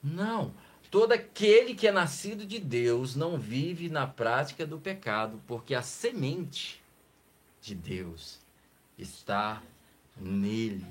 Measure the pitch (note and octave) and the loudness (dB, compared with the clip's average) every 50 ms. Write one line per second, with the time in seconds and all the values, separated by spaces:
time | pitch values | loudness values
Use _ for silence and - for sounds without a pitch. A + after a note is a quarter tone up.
0 | - C#3+ D#3+ F3 G3+ A3 A3+ A3 - - - - - - - - - - - G3+ | -4 -6 -4 -2 -4 -2 -2 -2 -4 -6 -8 -16 -20 -20 -20 -20 -18 2 4 4
1 | A3+ A3+ A#3+ A3+ - - - - G#3 G#3+ G#3+ A#3 B3+ C4 A#3+ F#3+ A3 G#3+ G3+ G3 | 6 6 4 2 2 -6 -4 2 6 10 10 10 10 8 -2 4 4 6 6 6
2 | F3 D3 - - - G3+ A3+ G#3 G#3 G3 G#3 A#3 F#3+ C#3 A#2+ A#2+ A#2+ A#2+ A#2+ A#2+ | 2 2 0 -6 -6 -8 -8 -8 -8 -8 -8 -8 -6 -2 0 2 4 4 4 2
3 | C3 C3 B2+ C#3 D#3+ E3+ F3 C#3+ G#2+ G#2 A2+ C3 D3 E3+ F3+ E3 E3+ E3+ D#3+ D3 | 0 -2 -2 -2 -2 -2 -2 -4 -4 -2 -2 -2 -2 -2 -4 -4 -6 -4 -2 -2
4 | C3 C3 - - A#2 A2+ A#2+ C3 C#3+ C#3+ - - E3 D3+ D#3 D#3 - F#3+ F#3+ F#3+ | -2 -4 -2 -2 0 2 2 2 0 -2 -4 -8 -6 -6 -6 -8 -8 -8 -8 -6
5 | - A#2 G#2+ G#2+ A2 A2 A2 G#2+ - - A#2+ A#2 A#2 - C#3 B2 A#2+ - - - | -4 -2 0 0 0 -2 -4 -12 -10 -8 -8 -8 -4 -4 -4 -4 -2 -6 -10 -4
6 | - A#3+ B3+ G3+ C3+ C3+ D#3+ F#3 F3 C#3 - - - - - - - _ _ _ | -4 -4 -2 0 -2 -2 -2 -4 -6 -8 -8 -10 -10 -10 -12 -16 -20 _ _ _
7 | _ _ _ _ _ _ _ _ _ _ _ _ - A2 G2+ F2+ D#2+ D2+ F2+ F#2 | _ _ _ _ _ _ _ _ _ _ _ _ -14 -12 -12 -10 -8 -8 -6 -6
8 | F#2 E2+ E2 D#2+ - - - - _ _ _ _ _ _ _ _ _ _ _ - | -8 -10 -12 -14 -16 -18 -20 -20 _ _ _ _ _ _ _ _ _ _ _ -16
9 | F#2+ F#2 - - - - G2+ G2+ G#2 G#2+ A2 G#2+ - - - - _ _ _ _ | -16 -16 -16 -14 -6 -2 -2 0 0 -2 -4 -8 -12 -20 -20 -20 _ _ _ _
10 | _ _ _ - G2 F#2 G2 G2 G2 G2+ G#2+ A2+ A2+ A2 G2+ F#2+ F#2 F2+ | _ _ _ -12 -6 -2 0 0 0 0 0 -2 -2 -2 -4 -6 -10 -12